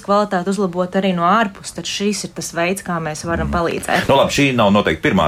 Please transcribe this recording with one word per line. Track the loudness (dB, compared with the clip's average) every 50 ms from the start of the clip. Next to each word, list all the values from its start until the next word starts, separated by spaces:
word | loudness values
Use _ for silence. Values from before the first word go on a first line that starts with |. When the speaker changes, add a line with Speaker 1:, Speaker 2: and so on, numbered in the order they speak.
| -2
Speaker 1:
kvalitāti | 0 2 2 2 0 -2 -2 -2 -2 -2
uzlabot | -2 -2 -2 -2 -2 -4 -2 -2
arī | 0 0 0 0
no | 2 2
ārpus, | 2 4 2 2 0 -4 -8 -14 -12 -12
tad | -10 -10
šis | -8 -6 -2 -2 -2 -2 -4 -6 -10
ir | -10 -10
tas | -10 -8 -4
veids, | -4 -2 -2 -2 -4 -6
kā | -6 -6 -4 -4
mēs | -6 -8 -8 -6
varam | -4 -4 -2 -2 -2
Speaker 2:
Mhm. | -2
Speaker 1:
palīdzēt. | -2 -2 -2 -2 -4 -2 -2 -2 0 2
Speaker 2:
Nu, | 2 4
labi, | 4 4 2
šī | 2 2 2 2 4
nav | 4 4 6
noteikti | 6 4 4 2 0 0 0 2
pirmā | 2 4 4